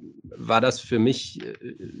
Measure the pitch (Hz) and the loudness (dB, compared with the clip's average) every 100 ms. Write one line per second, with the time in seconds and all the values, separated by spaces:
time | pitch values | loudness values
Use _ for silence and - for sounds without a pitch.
0 | - - - - - 113 127 - - 117 | -10 -18 -18 -6 2 4 4 2 0 4
1 | 117 123 - - - - - - - - | 4 2 -4 -10 -10 -10 -12 -12 -12 -14